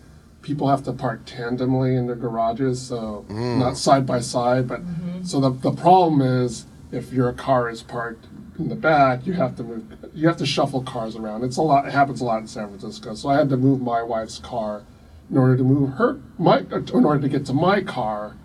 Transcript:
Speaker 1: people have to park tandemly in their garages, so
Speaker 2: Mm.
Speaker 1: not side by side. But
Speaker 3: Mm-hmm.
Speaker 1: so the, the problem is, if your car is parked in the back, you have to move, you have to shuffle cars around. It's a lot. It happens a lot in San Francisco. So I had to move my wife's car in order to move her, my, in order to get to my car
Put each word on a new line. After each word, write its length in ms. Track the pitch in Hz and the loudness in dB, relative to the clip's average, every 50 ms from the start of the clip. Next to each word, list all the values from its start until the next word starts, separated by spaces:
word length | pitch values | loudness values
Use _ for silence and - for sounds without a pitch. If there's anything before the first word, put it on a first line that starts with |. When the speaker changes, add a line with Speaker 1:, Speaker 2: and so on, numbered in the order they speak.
| - - - - - - - - | -20 -20 -20 -20 -20 -20 -20 -14
Speaker 1:
people 260 | - - 143 143 135 135 | -8 -6 -4 -2 0 2
have 160 | 139 135 - | 2 0 0
to 100 | - - | -4 -8
park 280 | - - 123 117 113 - | -6 -4 -6 -6 -6 -10
tandemly 720 | - - - - 120 127 127 131 127 131 131 131 131 127 | -14 -12 -10 -6 -4 -4 -2 0 0 2 2 2 2 2
in 120 | 127 123 123 | 0 0 -2
their 80 | 120 | -4
garages, 680 | 117 117 120 113 113 113 113 117 117 135 131 123 123 | -4 -4 -4 -2 -2 0 0 0 0 0 -2 -2 -4
so 440 | - - 127 117 113 110 107 101 98 - | -6 -8 -8 -8 -6 -8 -8 -10 -10 -10
Speaker 2:
Mm. 300 | 98 107 120 123 123 135 | -8 -6 -4 -2 0 2
Speaker 1:
not 180 | 127 123 135 135 | 0 0 0 0
side 280 | - - 143 135 131 | 2 4 4 4 4
by 140 | 131 131 123 | 2 0 -2
side. 480 | 120 - - 131 120 123 123 131 123 127 | -2 -2 -2 0 2 2 2 2 0 -2
But 140 | 127 120 | -4 -8
Speaker 3:
Mm-hmm. 420 | - - - 160 175 - - - - | -8 -8 -8 -6 -6 -8 -8 -8 -8
Speaker 1:
so 160 | - - 139 | -4 0 2
the, 120 | 135 131 | 2 2
the 200 | 127 127 - 143 | 0 0 -2 -2
problem 500 | 131 - - 175 185 185 180 165 156 139 | -2 2 6 6 8 8 8 6 4 4
is, 440 | 135 131 127 127 123 120 110 - - - - - - - | 4 4 2 2 0 0 -2 -6 -12 -16 -20 -20 -16 -10
if 220 | - - - - - | -10 -10 -8 -4 0
your 180 | 127 123 123 123 | 0 0 0 0
car 360 | - - 135 135 123 120 117 | -2 -2 0 2 2 2 0
is 140 | 113 113 - | -4 -8 -12
parked 420 | - 123 120 117 117 113 - - - - - - - - - | -12 -10 -8 -8 -8 -10 -12 -16 -20 -20 -20 -18 -14 -8 -6
in 120 | 160 156 | -6 -6
the 60 | 160 | -4
back, 520 | 156 - 156 160 147 139 131 127 127 - 185 | -2 2 4 6 6 6 6 4 0 -2 -4
you 60 | 180 | -2
have 220 | 175 131 127 - - | 0 0 -2 -2 -4
to 60 | 117 | -10
move, 200 | 117 117 113 110 - - - - - - | -10 -10 -12 -12 -14 -16 -18 -18 -14 -4
you 140 | - 151 165 | 0 2 2
have 100 | 165 - | 2 2
to 80 | 151 | -2
shuffle 360 | 127 - 139 - - - 131 | -2 0 0 0 0 -2 -4
cars 340 | 127 - - 127 113 110 110 | -6 -6 -8 -8 -8 -8 -8
around. 280 | 113 110 107 107 110 123 | -8 -8 -8 -6 -4 -6
It's 140 | 131 127 - | -4 -2 0
a 40 | |
lot. 240 | 160 156 139 139 139 139 | 2 4 4 4 2 2
It 60 | 139 | 2
happens 260 | 143 143 139 120 113 | 2 2 2 0 -2
a 40 | 127 | -2
lot 160 | 120 113 110 | -2 -2 -2
in 60 | 110 107 | -4 -6
San 200 | - - 107 101 | -10 -10 -10 -10
Francisco. 460 | 98 95 - 110 107 - - 120 110 | -12 -12 -12 -12 -12 -12 -12 -12 -10
So 160 | 110 - 143 | -6 -2 0
I 60 | 139 | 2
had 140 | 143 151 135 | 2 4 2
to 80 | 135 127 | 2 2
move 220 | 127 135 139 - | 4 4 4 2
my 200 | 123 120 120 117 | 2 0 -2 -2
wife's 380 | 113 - 120 110 110 107 - - | -2 -2 -4 -4 -4 -6 -10 -14
car 440 | - - 131 120 107 107 104 104 - - - - - - - - - - | -12 -8 -6 -6 -4 -4 -6 -8 -12 -16 -20 -20 -20 -20 -20 -20 -8 -2
in 60 | - 139 | 2 4
order 180 | 127 127 127 127 | 6 6 6 4
to 60 | 131 | 4
move 300 | 127 135 143 139 135 - | 4 4 4 2 0 0
her, 260 | - 220 262 277 - - - - - | 0 0 0 0 -2 -10 -14 -6 0
my, 220 | 175 160 214 269 | 4 4 4 4
in 440 | - - - 202 - - - - - | 2 0 -6 -6 -4 0 2 4 4
order 160 | 147 147 135 | 4 4 2
to 80 | 123 135 | 0 0
get 200 | 131 139 - - | -2 -2 -2 0
to 60 | 131 | 0
my 280 | 143 165 185 196 208 | 2 2 2 2 2
car 540 | 185 - - 131 113 107 107 104 107 107 - - - | 0 -4 -4 -4 -4 -4 -4 -6 -8 -10 -14 -16 -20